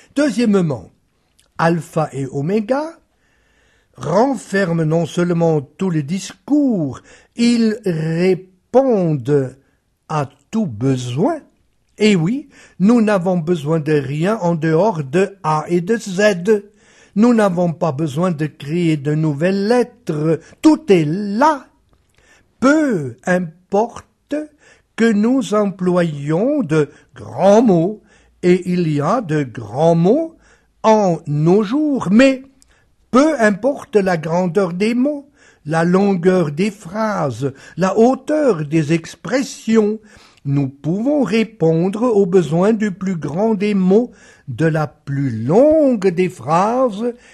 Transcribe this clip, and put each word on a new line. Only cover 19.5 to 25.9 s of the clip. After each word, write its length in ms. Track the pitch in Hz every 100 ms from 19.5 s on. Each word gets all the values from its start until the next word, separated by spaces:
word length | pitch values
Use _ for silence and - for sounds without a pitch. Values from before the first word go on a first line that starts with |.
| 196 202
lettres. 720 | 247 240 - - 151 156 160 - -
Tout 300 | 311 302 311
est 140 | 185 151
là. 640 | 180 208 208 294 285 - _ _ _ _ _ _ _ _ -
Peu 560 | 262 302 294 196 135 117 -
importe 1120 | 180 170 - - 196 233 - - _ - 294 302 _ _ _ _ -
que 160 | 233
nous 420 | 208 220 262 175
employions 1120 | 214 202 190 180